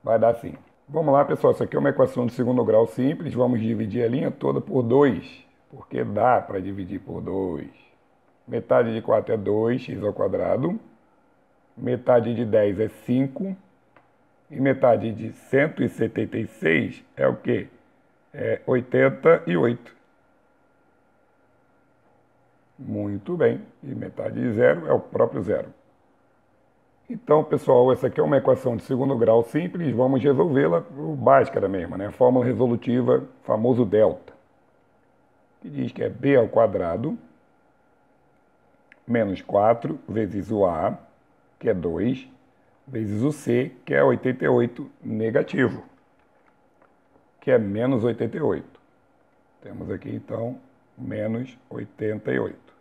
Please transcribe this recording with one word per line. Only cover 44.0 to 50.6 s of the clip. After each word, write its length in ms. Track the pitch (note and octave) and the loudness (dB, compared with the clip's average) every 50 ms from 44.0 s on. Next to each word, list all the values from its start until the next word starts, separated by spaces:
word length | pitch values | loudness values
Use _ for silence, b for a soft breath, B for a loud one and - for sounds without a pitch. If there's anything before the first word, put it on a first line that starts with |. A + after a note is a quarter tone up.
oitenta 440 | C#3+ C#3 B2 - - C3 B2 - - | 4 4 2 0 -2 -4 -4 -2 0
e 20 | |
oito 420 | C#3+ B2+ B2 A#2+ A#2+ - - C#3+ - _ _ - | 0 2 2 0 -2 -4 -12 -18 -18 _ _ -10
negativo, 800 | A#2 A2+ A2 A2 A2+ A2+ D3 D#3 - - C#3+ C3 A2 - - - - _ _ _ _ _ _ _ _ _ _ _ _ _ _ _ _ _ _ _ _ _ _ _ _ _ _ _ _ _ _ | -8 -6 -4 -4 -2 -2 -2 -2 -2 -2 0 0 0 -2 -6 -16 -20 _ _ _ _ _ _ _ _ _ _ _ _ _ _ _ _ _ _ _ _ _ _ _ _ _ _ _ _ _ _
que 100 | - C#3+ | 0 2
é 60 | B2+ A#2 | 2 2
menos 460 | A2 G2 G2 A2 A#2+ B2+ C3+ A#2 G#2+ | 2 0 -2 -2 0 0 0 0 0
oitenta 320 | A#2+ A2+ - B2 A2+ - | -2 -2 -2 -6 -6 -4
e 40 | E3+ | -4
oito. 380 | D3+ A2+ F2+ C#2 - - _ _ _ _ _ _ _ _ _ _ _ _ _ _ _ _ _ _ | -2 -2 -2 -4 -8 -14 _ _ _ _ _ _ _ _ _ _ _ _ _ _ _ _ _ _
Temos 300 | - G2+ G2+ G2 F2 - | -20 -18 -14 -14 -10 -8
aqui, 180 | G2 F2+ - - | -8 -8 -8 -10
então, 480 | A2+ A2 G#2 - A2+ A2 A2+ A#2+ - - | -10 -10 -10 -10 -8 -6 -6 -8 -8 -12